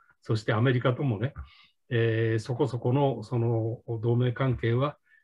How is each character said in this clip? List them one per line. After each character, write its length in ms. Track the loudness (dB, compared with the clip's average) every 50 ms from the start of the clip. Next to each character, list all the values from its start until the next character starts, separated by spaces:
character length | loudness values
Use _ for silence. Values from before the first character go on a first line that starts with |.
| _ _ _ _
そ 120 | _ -2 -2
し 80 | -2
て 120 | 0 0 0
ア 60 | 2
メ 100 | 4 4
リ 80 | 2 4
カ 140 | 2 2 0
と 80 | 2
も 160 | 0 -2 -2 -2
ね、 160 | -4 -6 -6 -10 -14 -16 -18 -20 -20 _ _ _ _ _
え 460 | 0 0 2 2 2 2 0 0 0
ー、 60 | -2
そ 120 | -2 -4 -2
こ 120 | -2 -2
そ 120 | -2 -2 -2
こ 160 | 0 0 2
の、 280 | 4 2 2 0 -2
そ 160 | -6 -4 -2 0
の、 440 | 0 2 0 0 -2 -2 -6 -8 -8 -8 -8 -2
同 140 | 0 0 2
盟 160 | 2 2 0
関 240 | 0 0 -2 -2 0
係 160 | 0 0 0
は 240 | 0 0 0 -2 -4 -8 _ _ _ _